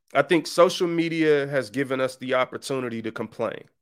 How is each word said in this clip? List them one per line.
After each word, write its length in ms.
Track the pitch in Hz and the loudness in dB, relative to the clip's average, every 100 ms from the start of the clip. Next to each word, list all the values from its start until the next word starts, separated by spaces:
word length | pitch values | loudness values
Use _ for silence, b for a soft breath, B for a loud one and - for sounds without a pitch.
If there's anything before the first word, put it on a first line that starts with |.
| _ | _
I 80 | 131 | 0
think 240 | 139 165 - | 2 2 2
social 420 | - 185 180 175 | 4 4 4 0
media 580 | 165 165 160 156 147 139 | 0 0 2 2 2 2
has 220 | 143 104 | -2 -2
given 320 | 127 131 131 | -4 -2 -2
us 160 | 127 - | -2 -4
the 180 | 127 | -2
opportunity 680 | 127 123 110 - 135 123 113 | 0 0 -4 -6 -4 -4 -6
to 100 | 110 | -6
complain. 520 | - 107 - 107 - - _ | -6 -8 -4 -6 -6 -14 _